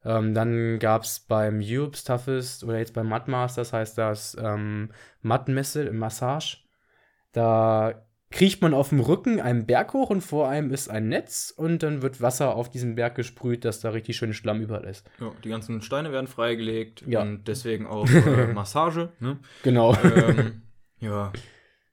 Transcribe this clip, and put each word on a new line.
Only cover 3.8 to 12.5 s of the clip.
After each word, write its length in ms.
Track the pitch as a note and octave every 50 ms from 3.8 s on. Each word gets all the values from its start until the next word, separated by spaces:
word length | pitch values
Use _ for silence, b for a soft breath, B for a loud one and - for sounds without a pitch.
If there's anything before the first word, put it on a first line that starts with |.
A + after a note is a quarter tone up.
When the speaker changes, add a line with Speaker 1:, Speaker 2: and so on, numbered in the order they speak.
| A2 A2 - -
Speaker 1:
das, 400 | A2+ G#2+ G#2+ G#2+ - - - -
ähm, 500 | A2 A2 G#2 G#2 G#2 G#2 G#2 G#2 G#2 G#2+ B B B B B B
Mud 280 | - A2+ A2+ C3+ C3 -
Messe-, 420 | C3 C3+ C#3 C#3 - D3 D3 C3
Massage. 680 | G#2+ A2+ A2 A2 - - C3+ B2 C3+ D#3 D#3+ - - - _ _ _ _ _ _ _ _ _ _ _ _ _ _ _
Da 720 | A#2 A#2 A2+ A2 A2 A2 A2+ A2 A2 A2 A2 A2+ - _ _ _ _ _ _
kriecht 300 | - - F#3 G3 F#3+ -
man 120 | F#3 E3 D3+
auf 160 | C3 C#3 -
dem 100 | D3+ C#3
Rücken 420 | A#2+ A#2 E3 F3 - B3+ A#3 G3
einen 240 | - B2 B2 A#2+ A2
Berg 260 | G#2 B2 - D4+ D4+ -
hoch 160 | C4+ C4+ C4
und 120 | G#3+ F#3+
vor 260 | F3 - D3 D3 D3+ C3
einem 220 | C#3 D3+ D3+ C3
ist 180 | B2+ C3+ - -
ein 200 | G#2+ A2 A2 A2
Netz 420 | C#3+ G3 - - - - - - -
und 280 | - D#3 D#3+ E3+ E3 D#3+
dann 180 | D3+ D3+ C#3+
wird 200 | B2+ C3+ B2+ -
Wasser 340 | A#2+ B2 B2+ - D3 C3